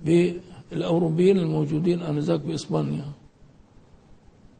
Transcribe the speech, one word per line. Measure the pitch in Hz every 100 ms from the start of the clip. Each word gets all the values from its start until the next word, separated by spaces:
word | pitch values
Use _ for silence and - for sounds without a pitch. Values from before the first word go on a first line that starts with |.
بالأوروبيين | 160 170 175 170 - - - 165 175 170 175 156 180 196
الموجودين | 165 156 147 151 170 175
آنذاك | 170 147 151 170
بإسبانيا، | 147 160 - 156 147 151 151 143 - _ - - - - - - _ - - _ - -